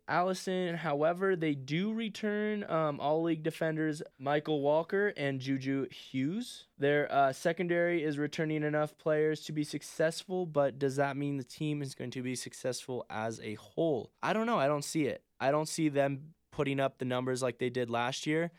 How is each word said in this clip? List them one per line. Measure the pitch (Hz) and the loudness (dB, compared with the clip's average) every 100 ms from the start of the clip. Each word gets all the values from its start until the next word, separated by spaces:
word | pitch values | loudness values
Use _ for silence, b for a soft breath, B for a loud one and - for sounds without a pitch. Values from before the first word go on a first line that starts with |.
| - | -2
Allison. | 151 180 185 - 185 180 | 0 2 0 -2 -2 -2
However, | 170 156 143 156 175 190 185 | -2 -2 2 2 2 2 2
they | 160 | 2
do | 143 131 156 208 | 0 -2 0 0
return, | 220 226 214 214 208 214 208 - | -2 -4 -4 -2 0 0 -2 -2
um, | 160 156 143 | 0 0 0
All-League | 143 156 170 165 | 2 2 2 0
defenders | 156 - 160 156 156 151 - - | -2 -2 0 0 0 -2 -8 -6
Michael | 135 151 151 151 | 0 0 2 2
Walker | 139 156 165 196 208 - | 4 4 4 2 2 0
and | 139 135 | -2 0
Juju | 131 135 131 135 127 | 0 -2 0 -2 -2
Hughes. | - - 131 135 202 247 - - - | -6 -8 -2 -2 -2 -6 -12 -20 -2
Their, | 139 147 143 | 2 4 4
uh, | 139 135 | 4 4
secondary | 131 175 170 180 175 170 175 | 2 0 0 0 2 2 2
is | 151 143 | 0 0
returning | 147 - 156 156 | -2 -2 0 0
enough | 151 151 151 - | 0 0 0 -2
players | 160 151 156 151 | 0 4 4 0
to | - | -2
be | 151 | -4
successful, | 147 151 - - 160 - - 185 | -4 -6 -6 0 0 0 -4 -4
but | 175 147 139 135 | 0 2 2 2
does | 139 135 | 0 2
that | 139 139 | 0 0
mean | 143 139 | -2 -2
the | |
team | 127 - 151 147 | -6 -4 -2 -2
is | 139 | -4
going | - 127 | -8 -8
to | 131 | -6
be | 127 | -4
successful | 123 123 - 131 123 - 123 - | -6 -8 -6 -4 -4 -6 -6 -6
as | 107 113 110 | -4 -4 -4
a | 110 | -8
whole? | 104 - - 165 127 - _ | -10 -8 0 2 0 -2 _
I | 147 | -2
don't | 202 226 | 0 2
know. | 214 | 2
I | 139 | 2
don't | 147 | 2
see | 143 160 | -2 0
it. | 135 85 - - | 0 -2 -10 -2
I | 131 | 2
don't | 151 156 | 2 0
see | - 156 | 0 2
them | 139 139 139 156 - _ | 4 2 0 -8 -20 _
putting | - 139 139 | -2 0 2
up | 135 - | 0 0
the | |
numbers | 127 123 127 127 | -2 0 0 0
like | 127 120 | 0 0
they | 127 | -2
did | 123 117 | 0 0
last | 117 120 135 151 | 0 0 -2 0
year, | 156 170 | 0 0